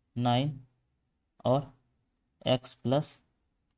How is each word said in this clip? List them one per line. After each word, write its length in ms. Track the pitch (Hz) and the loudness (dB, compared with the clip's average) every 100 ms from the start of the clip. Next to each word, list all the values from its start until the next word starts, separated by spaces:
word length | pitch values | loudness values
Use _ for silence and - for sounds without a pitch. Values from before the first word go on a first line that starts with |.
| _ 120 | _ -2
नाइन 440 | 123 120 143 147 - _ _ _ _ _ _ _ | 0 2 0 -4 -12 _ _ _ _ _ _ _
और 280 | 120 135 135 - _ _ _ _ _ _ - | 0 0 0 -12 _ _ _ _ _ _ -2
एक्स 280 | 127 - - | -2 -2 -6
प्लस 340 | 120 135 156 - _ _ _ _ _ | 0 0 0 -10 _ _ _ _ _